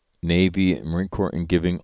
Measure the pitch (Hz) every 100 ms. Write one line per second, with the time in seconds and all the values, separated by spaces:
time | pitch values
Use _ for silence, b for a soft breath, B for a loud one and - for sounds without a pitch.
0 | _ _ 82 87 92 95 92 67 71 85
1 | 95 - 95 85 85 87 87 87